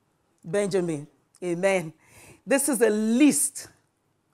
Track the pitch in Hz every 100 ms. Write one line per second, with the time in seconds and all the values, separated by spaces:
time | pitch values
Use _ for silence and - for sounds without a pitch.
0 | _ _ _ _ 170 202 202 190 175 151
1 | 151 _ _ _ 180 170 190 190 160 -
2 | _ - - - - 269 294 233 226 214
3 | 220 233 294 - - - - _ _ _
4 | _ _ _